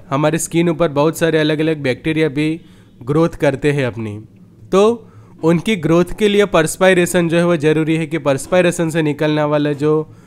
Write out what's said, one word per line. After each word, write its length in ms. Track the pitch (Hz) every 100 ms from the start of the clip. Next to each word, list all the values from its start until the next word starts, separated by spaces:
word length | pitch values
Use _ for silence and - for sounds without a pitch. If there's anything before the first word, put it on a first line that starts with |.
| -
हमारे 280 | 135 151 160
स्किन 300 | - 165 170
ऊपर 200 | 156 165
बहुत 300 | 143 151 156
सारे 200 | 165 156
अलग-अलग 440 | 151 156 156 156
बैक्टीरिया 460 | 135 123 160 156 160
भी 320 | 131 156 165 - - - -
ग्रोथ 260 | 120 147 165
करते 440 | - 147 135 147
हैं 140 | 143 123
अपनी। 380 | 110 110 104 110 - - - -
तो 380 | 185 214 233 - - - -
उनकी 320 | 160 170 220 220
ग्रोथ 420 | 156 170 175 -
के 100 | 214
लिए 160 | 202
परस्पायरेशन 840 | 202 175 156 - 185 180 175 180 170
जो 80 | 170
है 100 | 175
वो 100 | 170
ज़रूरी 400 | 151 156 160 160
है 100 | 160
कि 120 | 160
परस्पायरेशन 720 | 143 135 - 180 175 170 165
से 120 | 165
निकलने 400 | 151 147 151 151
वाला 300 | 147 151 147
जो 420 | 143 151 156 156 -